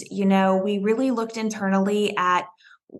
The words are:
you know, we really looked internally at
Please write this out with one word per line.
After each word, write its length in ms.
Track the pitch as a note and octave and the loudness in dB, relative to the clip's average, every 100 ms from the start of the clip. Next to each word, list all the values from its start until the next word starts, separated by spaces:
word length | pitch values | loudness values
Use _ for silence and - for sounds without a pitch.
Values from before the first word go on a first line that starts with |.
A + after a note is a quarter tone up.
| - | -8
you 160 | F#3+ G3 | -2 2
know, 300 | F#3+ F#3+ F#3+ | 4 4 2
we 220 | G3+ G3+ | 0 -2
really 320 | G3+ A3+ C4 | 0 0 0
looked 260 | A3+ A3+ A3+ | -2 -4 -4
internally 800 | A3 G3+ G3 G3 G3 G#3 G#3 G3+ | -6 -4 0 0 2 0 0 0
at 300 | F3+ F3+ - - - _ _ | 0 0 -2 -16 -20 _ _